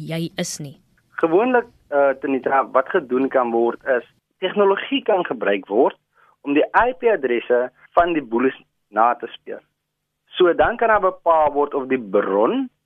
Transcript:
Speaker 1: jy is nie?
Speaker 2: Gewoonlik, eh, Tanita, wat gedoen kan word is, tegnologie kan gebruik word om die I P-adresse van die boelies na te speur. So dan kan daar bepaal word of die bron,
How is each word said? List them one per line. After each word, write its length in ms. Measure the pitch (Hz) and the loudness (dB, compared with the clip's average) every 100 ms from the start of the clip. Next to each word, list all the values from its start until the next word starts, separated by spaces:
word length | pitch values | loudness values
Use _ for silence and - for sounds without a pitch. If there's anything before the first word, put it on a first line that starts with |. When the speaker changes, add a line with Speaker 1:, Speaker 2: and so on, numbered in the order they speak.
| 151 | -6
Speaker 1:
jy 240 | 165 165 - | -8 -8 -8
is 220 | 180 - | -8 -10
nie? 180 | 147 - _ _ _ | -14 -18 _ _ _
Speaker 2:
Gewoonlik, 560 | - 165 175 247 247 233 _ - | -4 0 2 2 0 -2 _ -4
eh, 200 | 143 139 135 | 0 0 0
Tanita, 480 | 147 131 123 135 - | -2 -2 0 0 0
wat 180 | 127 - | -2 0
gedoen 380 | 190 127 123 135 | -2 -2 -2 0
kan 220 | 131 120 | 0 0
word 320 | 117 117 - - | 0 0 -2 -4
is, 180 | 123 - _ _ _ | -4 -6 _ _ _
tegnologie 640 | 185 196 202 196 - 269 | -4 0 2 0 -2 -4
kan 220 | 240 196 170 | 0 -2 -2
gebruik 400 | 127 95 101 - | -4 -2 -2 -2
word 280 | 101 165 - _ _ _ _ | 0 0 -2 _ _ _ _
om 120 | 143 | -4
die 120 | 143 - 185 233 | 0 2 2 0
I 60 | |
P-adresse 800 | 254 233 196 131 120 - 120 127 - _ | 0 0 0 0 -2 0 0 -2 -8 _
van 200 | - 175 | 0 0
die 80 | 160 | 0
boelies 400 | 127 117 131 - _ _ _ | -2 0 0 -2 _ _ _
na 260 | 104 117 120 | 0 2 0
te 120 | 117 | -6
speur. 340 | - - 101 - _ _ _ _ _ _ | -14 -16 -16 -16 _ _ _ _ _ _
So 260 | - 180 | 0 2
dan 240 | 160 156 233 | 4 0 0
kan 100 | 226 | 2
daar 140 | 214 | 2
bepaal 500 | 185 185 - 160 151 | 0 0 2 2 2
word 220 | 143 143 | 0 -2
of 140 | 147 131 | -4 -2
die 120 | 131 | -4
bron, 680 | 104 101 95 98 120 240 262 - | 0 0 0 2 2 0 -4 -10